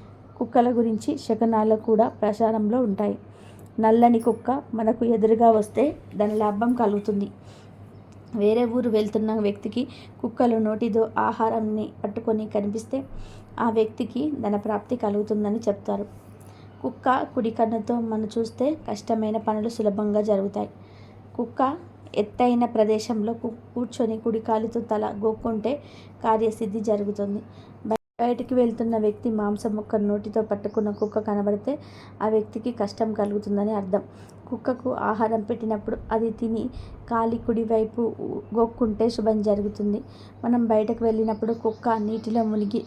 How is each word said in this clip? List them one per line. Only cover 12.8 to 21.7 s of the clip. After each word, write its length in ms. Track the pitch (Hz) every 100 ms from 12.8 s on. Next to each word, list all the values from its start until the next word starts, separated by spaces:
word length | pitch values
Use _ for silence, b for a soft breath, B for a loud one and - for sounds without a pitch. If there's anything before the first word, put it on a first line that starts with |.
| - 269 269 B B B B -
ఆ 100 | 233
వ్యక్తికి 540 | 220 220 - 240 247 302 294
ధనప్రాప్తి 580 | 214 208 220 208 - 247
కలుగుతుందని 640 | 208 208 208 208 208 220
చెప్తారు. 480 | 214 202 - 202 202 - - - B B B -
కుక్క 360 | 262 - 269 254
కుడి 280 | - - 226
కన్నుతో 440 | 226 220 226 214 240
మనం 260 | 226 220 214
చూస్తే 380 | 226 226 - 262 311
కష్టమైన 560 | - 202 - 226 214 220
పనులు 320 | 214 214 220
సులభంగా 520 | 233 214 202 208 208
జరుగుతాయి. 480 | 208 196 196 208 208 - B B B B B
కుక్క 260 | - 240 - 262